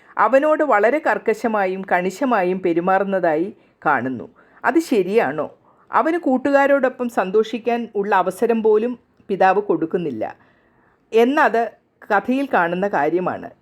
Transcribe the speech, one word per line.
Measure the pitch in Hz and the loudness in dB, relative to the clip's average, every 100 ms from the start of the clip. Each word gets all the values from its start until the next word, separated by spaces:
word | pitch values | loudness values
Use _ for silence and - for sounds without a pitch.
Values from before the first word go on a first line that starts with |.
| _ - | _ -2
അവനോട് | 214 269 302 302 | 2 4 2 2
വളരെ | 302 208 214 294 302 | 2 2 2 2 0
കർക്കശമായും | 208 208 214 233 220 190 185 | -2 -2 -2 -2 -2 -2 -4
കണിശമായും | 190 180 180 190 269 226 180 185 | -2 -2 -2 -4 0 0 0 0
പെരുമാറുന്നതായി | 185 170 180 190 196 190 175 156 190 - _ _ | 0 0 2 0 0 0 0 0 -2 -8 _ _
കാണുന്നു. | 160 135 127 123 82 _ _ _ | -2 0 -2 -8 -12 _ _ _
അത് | - 285 330 | 0 0 2
ശരിയാണോ? | 226 180 220 160 151 139 - _ _ _ | 0 0 0 0 -2 -8 -10 _ _ _
അവന് | - 277 339 | 0 0 0
കൂട്ടുകാരോടൊപ്പം | 311 254 277 277 277 277 262 254 247 | 0 0 2 2 4 2 0 -2 -6
സന്തോഷിക്കാൻ | 240 190 208 220 233 208 233 226 202 | -4 0 0 0 -4 -4 -4 -4 -6
ഉള്ള | 202 196 | 0 0
അവസരം | 180 180 233 226 | 0 0 0 2
പോലും | 220 214 233 247 _ _ - | 2 2 0 -6 _ _ -6
പിതാവ് | 185 190 190 | 2 2 2
കൊടുക്കുന്നില്ല | 202 170 165 190 165 113 95 - _ _ _ _ _ _ _ | 0 -2 -2 -4 -4 -6 -8 -10 _ _ _ _ _ _ _
എന്നത് | 220 240 294 262 226 226 - _ _ | 2 2 2 2 0 -4 -8 _ _
കഥയിൽ | - 202 202 262 277 | -2 -2 0 -2 0
കാണുന്ന | 208 170 175 202 | 0 0 -2 -2
കാര്യമാണ്. | 190 151 170 180 104 85 - | -2 0 0 -2 -6 -10 -10